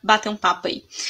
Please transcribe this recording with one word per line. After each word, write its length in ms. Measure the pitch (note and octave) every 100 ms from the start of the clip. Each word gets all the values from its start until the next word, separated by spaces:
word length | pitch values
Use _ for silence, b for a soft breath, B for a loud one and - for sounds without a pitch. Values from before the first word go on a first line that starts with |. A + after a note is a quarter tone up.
bater 260 | G3 G#3+ G#3+
um 60 | G#3+
papo 320 | F#3 F3+ F#3
aí. 160 | - - B